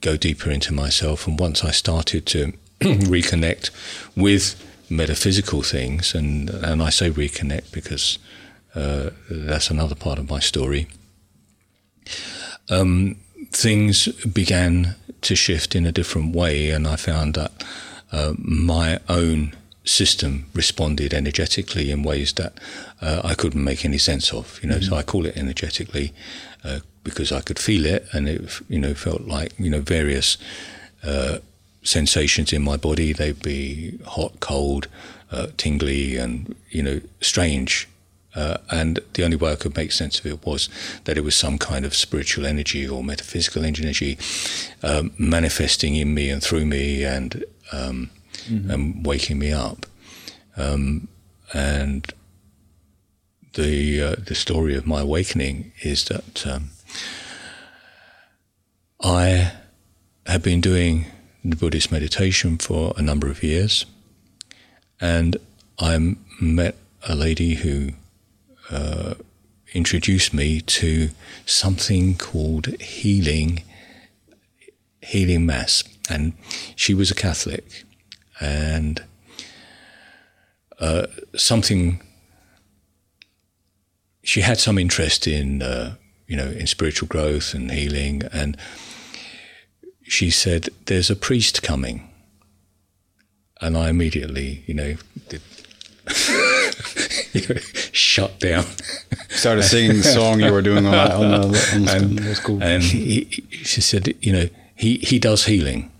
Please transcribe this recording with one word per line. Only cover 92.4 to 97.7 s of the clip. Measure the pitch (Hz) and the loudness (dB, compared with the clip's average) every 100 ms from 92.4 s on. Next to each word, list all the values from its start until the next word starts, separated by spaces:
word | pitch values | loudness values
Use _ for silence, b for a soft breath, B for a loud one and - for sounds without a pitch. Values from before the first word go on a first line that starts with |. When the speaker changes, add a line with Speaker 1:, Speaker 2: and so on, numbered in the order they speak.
| _ _ _ _ _ _ _ _ _ _ _ _ | _ _ _ _ _ _ _ _ _ _ _ _
Speaker 1:
And | 82 82 | -2 2
I | 82 | 2
immediately, | 85 82 78 71 67 67 69 - | 4 2 0 -4 -6 -6 -8 -6
you | |
know, | 73 71 78 - - - | -4 -4 -6 -10 -18 -14
did | - - - - - - - - | -14 -14 -20 -20 -20 -20 -18 -6
<laughs> | - - - - - - - - - - - - | -2 0 2 4 4 0 -2 -8 -6 -4 -4 -2
you | - - | -4 -2
know, | 120 - | -4 -4